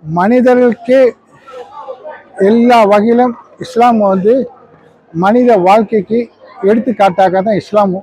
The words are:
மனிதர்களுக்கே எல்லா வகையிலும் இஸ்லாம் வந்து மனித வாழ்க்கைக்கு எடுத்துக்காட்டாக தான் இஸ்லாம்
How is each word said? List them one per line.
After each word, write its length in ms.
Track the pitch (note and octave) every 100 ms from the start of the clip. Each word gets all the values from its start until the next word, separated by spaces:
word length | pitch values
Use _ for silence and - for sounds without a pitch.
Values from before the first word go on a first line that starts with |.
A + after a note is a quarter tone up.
| D#3 E3+
மனிதர்களுக்கே 920 | F#3+ B3 B3 B3 B3 G#3+ - C4 C4 - _ _ - B4+ - - - - - - - -
எல்லா 460 | G3+ A#3 A#3+ A#3+
வகையிலும் 520 | G#3 G#3 A3 A#3 B3 A#3 - -
இஸ்லாம் 400 | - A3+ A#3+ A3+
வந்து 520 | G3+ F#3+ G3 C4 - - - - _ _ _
மனித 440 | E3 F#3+ A#3+ B3 A3
வாழ்க்கைக்கு 720 | F3+ G#3+ G#3 A3 F3+ A3+ A#3 _ - -
எடுத்துக்காட்டாக 800 | F#3+ G#3+ A#3+ G#3+ G3 F3 F#3+ F#3
தான் 120 | G3
இஸ்லாம் 380 | G3 - G#3 G3+ F3